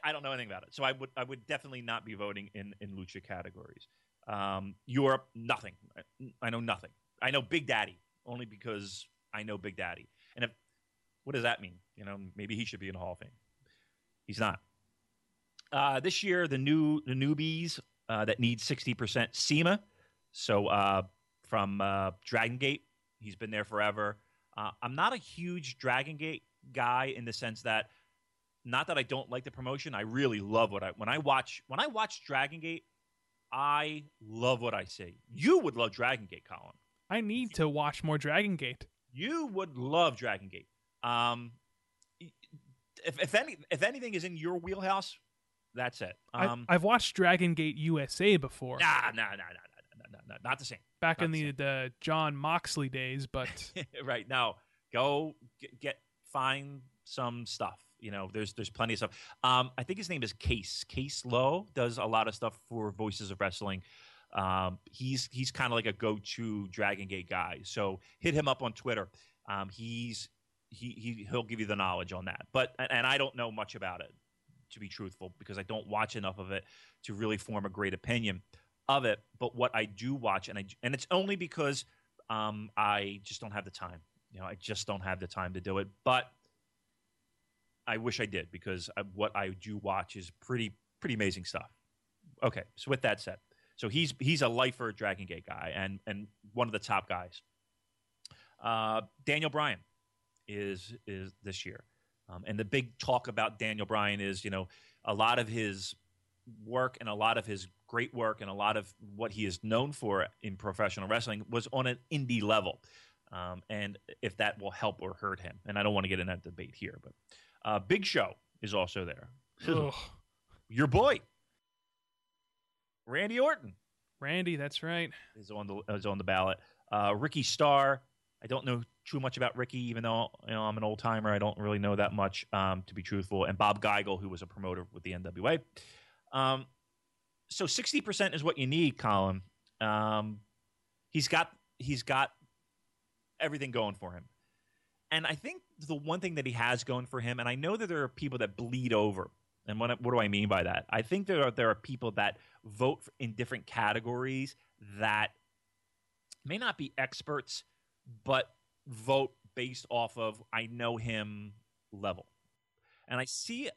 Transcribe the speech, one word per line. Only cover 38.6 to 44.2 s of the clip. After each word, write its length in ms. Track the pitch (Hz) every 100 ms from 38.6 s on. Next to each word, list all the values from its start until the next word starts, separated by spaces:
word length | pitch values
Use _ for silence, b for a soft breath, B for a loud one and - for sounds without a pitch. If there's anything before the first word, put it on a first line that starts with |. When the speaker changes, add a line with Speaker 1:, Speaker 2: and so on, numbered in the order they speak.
| 131 123 - _ _
Speaker 1:
You 320 | 123 208 330 294
would 300 | 190 185 127
love 400 | 127 160 165 117
Dragon 320 | 120 98 95
Gate. 180 | 92 - _ _ _
Um, 500 | 120 120 120 120 120 120 _ _ _ _ _ _
if, 1040 | 175 - - - - _ _ - - 143
if 140 | 139 208
any, 200 | 277 202 -
if 140 | 151
anything 320 | 196 277 240
is 100 | 190